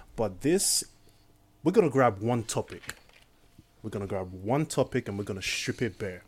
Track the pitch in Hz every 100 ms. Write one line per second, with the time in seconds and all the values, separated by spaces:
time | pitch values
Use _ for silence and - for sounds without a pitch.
0 | - - 107 92 143 185 - - - -
1 | - _ _ _ _ _ 156 208 170 131
2 | 123 98 110 120 110 120 - 87 - -
3 | - - _ _ _ - - _ 110 104
4 | 98 101 92 92 95 139 156 - 127 131
5 | 120 98 107 98 - - - 123 120 -
6 | 101 90